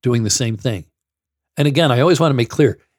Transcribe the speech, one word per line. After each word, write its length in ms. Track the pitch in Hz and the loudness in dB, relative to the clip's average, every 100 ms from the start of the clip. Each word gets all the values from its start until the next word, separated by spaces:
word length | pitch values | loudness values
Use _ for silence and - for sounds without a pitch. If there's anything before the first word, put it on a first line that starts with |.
doing 200 | 127 120 | -2 -2
the 80 | 107 | -2
same 260 | - 117 110 | -4 -4 -4
thing. 280 | 127 98 - _ _ _ _ _ _ - | -6 -6 -10 _ _ _ _ _ _ -2
And 100 | 147 | 0
again, 240 | 143 156 | 2 2
I 100 | 120 | 2
always 200 | 165 175 | 2 2
want 100 | 160 | 2
to 60 | 127 | 0
make 140 | 117 | -2
clear, 280 | - 135 - _ | 0 0 0 _